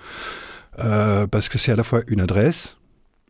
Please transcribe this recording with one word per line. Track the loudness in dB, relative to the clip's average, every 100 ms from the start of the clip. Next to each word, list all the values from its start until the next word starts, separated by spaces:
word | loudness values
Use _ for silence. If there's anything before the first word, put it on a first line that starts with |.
| -16 -14 -12 -12 -16 -20 -18 -6
euh, | 0 2 4 2 2
parce | 0 -2
que | -2
c'est | 2
à | 2
la |
fois | 2 0 2
une | 0
adresse, | 2 4 2 2 -8 -20 _ _ _ _